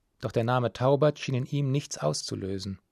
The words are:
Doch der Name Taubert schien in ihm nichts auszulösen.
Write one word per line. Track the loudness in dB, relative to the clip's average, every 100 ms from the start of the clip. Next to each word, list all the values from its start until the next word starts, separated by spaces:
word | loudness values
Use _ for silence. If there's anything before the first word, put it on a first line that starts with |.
| _ _
Doch | -4
der | 0
Name | 2 2 0
Taubert | 0 2 4 4 2
schien | -2
in | -2 -2
ihm | -2 0
nichts | 0 -2 -4
auszulösen. | -2 -2 -4 -6 -4 -6 -6 -10 _